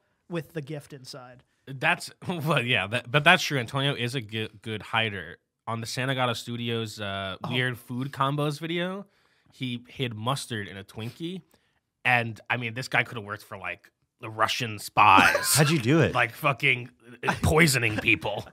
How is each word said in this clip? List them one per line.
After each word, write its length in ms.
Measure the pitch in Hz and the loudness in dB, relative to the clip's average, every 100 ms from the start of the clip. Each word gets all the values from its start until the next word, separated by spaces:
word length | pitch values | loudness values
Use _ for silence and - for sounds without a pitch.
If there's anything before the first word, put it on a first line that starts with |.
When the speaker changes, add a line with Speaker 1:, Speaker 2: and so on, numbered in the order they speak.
| _ _ - | _ _ -10
Speaker 1:
with 220 | 175 147 | -8 -8
the 100 | 165 | -10
gift 300 | 139 151 - | -10 -12 -14
inside. 500 | 143 127 139 127 123 _ _ - | -18 -16 -18 -18 -20 _ _ -16
Speaker 2:
That's, 360 | 135 151 175 - - | -2 2 2 -2 -10
<laughs> 80 | - | -6
well, 360 | 180 147 147 | -2 2 2
yeah, 220 | 120 117 95 | 4 2 2
that, 220 | 120 - | -2 0
but 140 | 147 | 4
that's 180 | 151 180 | 6 6
true. 160 | - 139 | 4 -4
Antonio 360 | 113 139 139 | -4 -2 -2
is 200 | 117 120 | -2 -4
a 60 | 131 | -6
good, 420 | 104 110 110 113 | -6 -8 -8 -10
good 200 | 117 107 | -10 -10
hider. 560 | - 113 110 98 85 - _ _ - | -4 0 0 -4 -10 -16 _ _ -10
On 140 | 113 | -8
the 60 | 117 | -6
Santagato 480 | - 131 131 127 | -4 -2 0 -2
Studios, 640 | 117 - 120 120 117 110 104 | -2 -6 -8 -4 -4 -6 -8
uh, 360 | 101 98 95 92 | -8 -6 -8 -8
Speaker 1:
Oh. 60 | 156 | -6
Speaker 2:
weird 260 | 123 127 120 | -2 -2 -4
food 320 | - 123 135 | -10 -10 -8
combos 460 | 143 139 147 147 143 | -4 -2 -2 -4 -4
video, 480 | 160 175 180 196 196 _ _ _ _ | -6 -6 -6 -8 -14 _ _ _ _
he 320 | - 127 120 - | -10 -8 -8 -10
hid 260 | - 123 | -8 -6
mustard 520 | 107 113 143 - 113 98 | -4 -4 -4 -4 -8 -8
in 100 | 98 | -12
a 60 | |
Twinkie. 580 | 95 - 113 - 165 185 - _ _ _ _ _ | -14 -12 -12 -10 -10 -10 -14 _ _ _ _ _
And, 360 | 123 123 117 110 - | 0 2 0 -8 -6
I 80 | 120 | -6
mean, 160 | 120 | -6
this 140 | 113 127 | -8 -4
guy 140 | 123 | -2
coulda 180 | 123 120 | -2 -6
worked 220 | 101 104 | -10 -12
for, 140 | - 101 | -14 -12
like, 320 | 90 87 _ _ _ _ | -12 -12 _ _ _ _
the 100 | 113 | -10
Russian 480 | 110 110 - 120 107 | 0 0 0 -4 -6
spies. 580 | - - 104 95 87 - | 0 6 10 10 8 4
Speaker 3:
<laughs> 180 | - | 2
How'd 140 | - 147 | 4 4
you 80 | 165 | 4
do 220 | 113 160 | 4 4
it? 140 | 131 | 4
Speaker 2:
Like, 180 | 120 117 | 2 0
fucking, 560 | - 147 135 143 123 120 _ - - 202 | 0 -2 0 0 0 -4 _ -20 -6 -4
uh, 80 | - | 0
poisoning 560 | - 156 165 127 117 107 | 2 6 6 4 0 0
people. 480 | 120 107 110 104 - | 0 0 -2 -6 -8